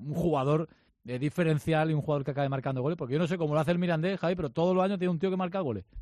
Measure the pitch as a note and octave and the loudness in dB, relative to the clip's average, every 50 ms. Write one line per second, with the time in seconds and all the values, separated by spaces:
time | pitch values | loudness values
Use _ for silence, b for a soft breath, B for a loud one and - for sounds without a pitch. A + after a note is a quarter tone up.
0 | B2 D3 D3+ E3+ E3+ F3 D3+ C#3 C3 C#3+ D3+ D#3 D#3+ b b b b b b _ | -10 -6 -4 0 0 2 2 2 2 2 2 2 0 b b b b b b _
1 | _ A2+ B2 B2 C#3 D3+ - - F3 D#3+ D#3 D3 - E3 D#3+ D#3 D#3 D#3+ D#3 D3 | _ -8 -6 -4 -4 -2 0 0 2 2 2 2 2 2 2 2 2 2 0 0
2 | - D#3 D3 C#3+ C3+ - C3+ D3 C#3+ C#3 C#3 C3+ - C#3 C3+ B2+ B2 D3 F3 E3 | 0 0 -2 0 -2 -2 -2 -2 -2 -2 -2 -2 -4 -4 -4 -2 -2 -2 -2 -4
3 | D3+ A#2 C3+ D#3 F3+ D3 F#3 F3 E3 D3 D3 D#3 D#3 C#3 F3 F3 F3+ F3 E3+ D#3 | -4 -2 0 0 0 0 0 0 0 0 2 0 2 2 2 2 2 0 0 0
4 | D#3+ F#3 G3 F3 - E3 F#3+ F3 D#3+ C#3 - E3 E3 F3+ F#3 F#3 F#3 G3 G3+ F3+ | 0 -2 -2 0 -2 -2 0 0 -2 -4 0 0 2 4 4 4 2 2 0 0
5 | F3+ F3+ F3 D#3 F#3+ F#3+ F#3 F#3 F#3 F3 F3 G3 F3+ C3+ A2 G2 F2+ - - - | 0 0 0 0 0 0 0 0 -2 -2 -2 -2 -2 -2 -4 -4 -6 -10 -14 -16